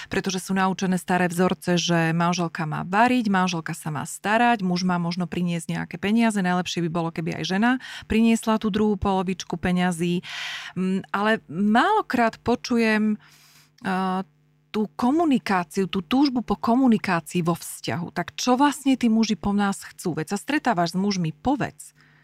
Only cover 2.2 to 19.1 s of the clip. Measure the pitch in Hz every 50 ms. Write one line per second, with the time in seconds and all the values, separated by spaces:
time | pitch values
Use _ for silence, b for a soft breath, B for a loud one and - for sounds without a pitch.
2.2 | 170 175 175 180 170 165 - - 160 151 151 147 156 175 190 208 240 - 254 254
3.2 | 220 202 196 185 185 180 180 165 156 - 165 - - 165 151 135 - - - -
4.2 | - 196 214 233 240 240 240 208 185 185 180 180 185 185 180 175 170 170 175 180
5.2 | 175 165 - 175 175 175 170 165 - - 170 170 165 - - 165 - 202 214 233
6.2 | 233 226 208 208 180 180 180 180 175 - - 180 170 170 165 175 165 165 165 -
7.2 | 165 170 165 160 160 160 185 196 226 240 262 262 B B B B B - 214 220
8.2 | 233 226 226 220 - 226 220 214 - 220 190 214 214 214 208 190 - 202 190 190
9.2 | 185 185 190 - - - 180 170 - 180 180 180 180 180 175 160 180 175 175 180
10.2 | B B B B B B B B B B B 175 185 185 190 190 - - - 196
11.2 | 208 220 220 - - - 143 180 202 208 214 247 320 392 440 427 - - - 247
12.2 | 233 220 - - _ 226 233 - - - 247 233 226 220 214 214 214 214 214 b
13.2 | b b b b b b b b b b b _ - 190 185 185 190 185 185 190
14.2 | 190 - _ _ _ _ _ _ _ _ - 214 214 - - - 247 240 285 330
15.2 | 349 311 262 208 - - 196 185 202 - - 196 196 175 - 196 180 - 247 262
16.2 | 302 285 247 254 220 - 202 - - 233 233 262 269 247 220 202 - 202 180 190
17.2 | - - - 180 160 175 170 - - - - - - - 113 160 175 - - -
18.2 | 170 - - - - 254 254 247 285 294 254 - - 269 262 - 247 233